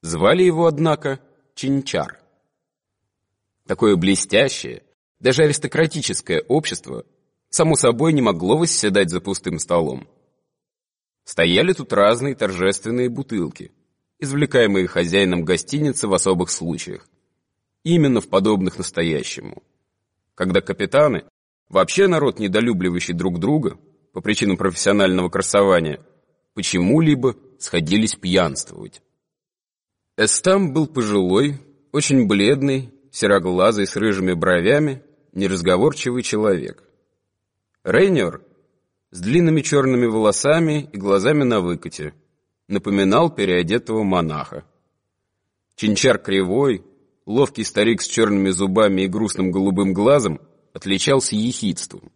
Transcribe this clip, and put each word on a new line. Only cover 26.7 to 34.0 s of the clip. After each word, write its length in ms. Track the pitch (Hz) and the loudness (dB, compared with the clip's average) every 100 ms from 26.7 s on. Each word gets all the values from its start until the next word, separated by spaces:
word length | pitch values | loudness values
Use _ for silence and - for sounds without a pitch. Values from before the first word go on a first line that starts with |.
| 92 90 143 160 143 127 113 _ _ | 0 2 4 4 2 0 -4 _ _
сходились 560 | - 87 78 98 110 | -6 -4 0 0 0
пьянствовать. 880 | - 90 92 85 67 - 50 - - _ _ _ _ _ _ _ _ _ _ _ - | -4 0 0 0 -2 -12 -16 -20 -20 _ _ _ _ _ _ _ _ _ _ _ -4
Эстам 560 | 110 - 180 196 185 | -2 0 2 2 2
был 140 | 135 156 | 0 -2
пожилой, 760 | 131 110 104 90 95 143 139 - _ _ | -2 0 2 2 2 2 -2 -14 _ _
очень 380 | - 143 139 110 | -4 2 2 4
бледный, 640 | 101 101 139 139 135 127 _ _ | 2 2 2 0 -2 -6 _ _
сероглазый, 760 | - 107 101 90 90 98 107 98 | -4 2 2 2 2 2 2 -2
с 100 | |
рыжими 360 | - | -2